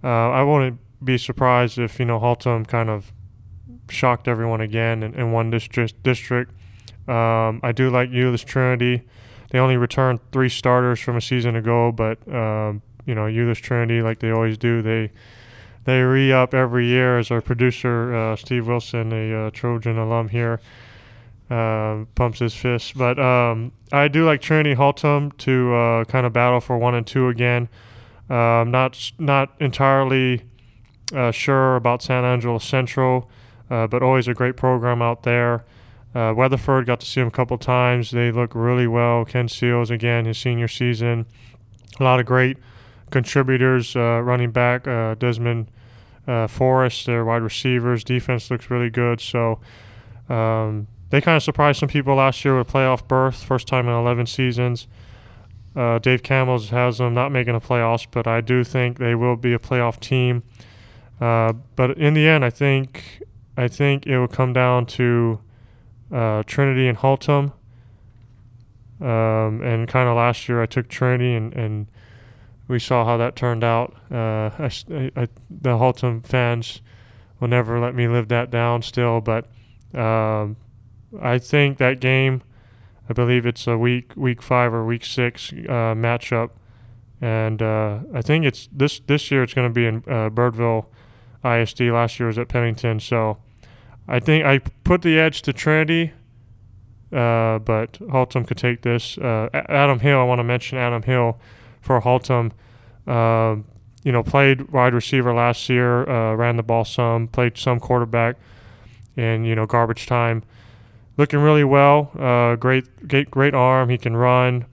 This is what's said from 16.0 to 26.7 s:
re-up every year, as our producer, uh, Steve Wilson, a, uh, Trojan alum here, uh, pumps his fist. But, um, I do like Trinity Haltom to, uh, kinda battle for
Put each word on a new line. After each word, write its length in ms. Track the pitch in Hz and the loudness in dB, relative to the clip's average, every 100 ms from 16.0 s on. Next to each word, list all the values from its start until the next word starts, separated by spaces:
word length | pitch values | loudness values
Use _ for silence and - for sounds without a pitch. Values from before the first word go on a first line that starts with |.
re-up 520 | 127 131 135 131 127 131 | 4 4 4 4 4 2
every 320 | 127 123 120 | 0 0 2
year, 320 | 123 127 123 | 2 2 0
as 100 | 113 | 0
our 120 | 117 | -2
producer, 720 | - 120 127 120 127 120 120 117 | -2 0 0 0 -2 -2 -2 -2
uh, 200 | 110 107 | -4 -6
Steve 320 | - 123 113 | -4 -4 -2
Wilson, 440 | 120 - 120 110 | -4 -4 -6 -4
a, 360 | 113 110 110 110 | -4 -4 -4 -6
uh, 20 | |
Trojan 460 | - 123 117 113 113 | -6 -4 -4 -2 -2
alum 320 | 110 117 113 | -2 -2 -2
here, 320 | 117 117 117 - - - - - - - - - | -2 -2 -4 -8 -20 -20 -20 -20 -20 -20 -20 -6
uh, 560 | 120 113 110 107 107 110 - | -2 -2 -2 -2 -6 -6 -2
pumps 240 | 123 113 | -2 0
his 160 | 120 - | -4 -2
fist. 420 | 123 120 - 135 | -2 -2 -4 -2
But, 220 | 123 127 | -2 2
um, 540 | 131 123 120 113 120 - - | 2 4 2 -2 -6 -12 -4
I 160 | 143 147 | 0 2
do 180 | 147 165 | 4 2
like 160 | 151 | 2
Trinity 320 | - 156 165 127 | 2 2 2 2
Haltom 600 | 139 143 151 143 143 - | 2 2 0 0 -2 -6
to, 340 | - 127 123 120 | 0 0 2 2
uh, 280 | 117 117 113 | 2 0 0
kinda 240 | 131 123 | -2 0
battle 320 | 117 123 123 | 2 2 2
for 160 | - | 0